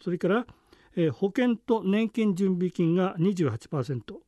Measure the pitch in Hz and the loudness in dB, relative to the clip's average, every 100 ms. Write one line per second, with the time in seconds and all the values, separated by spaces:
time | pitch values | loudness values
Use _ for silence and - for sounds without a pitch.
0 | - 175 175 214 240 - _ - _ - | -6 -2 0 0 -2 -12 _ -20 _ -2
1 | 160 127 196 185 247 226 - 220 185 208 | -2 0 -2 2 0 0 0 0 2 0
2 | 220 - 214 180 196 180 180 - 165 175 | 0 0 0 2 0 0 -2 0 2 2
3 | 185 196 180 185 147 113 - 151 127 127 | 0 0 0 0 0 -2 -6 -6 -4 -6
4 | - 196 | -8 -16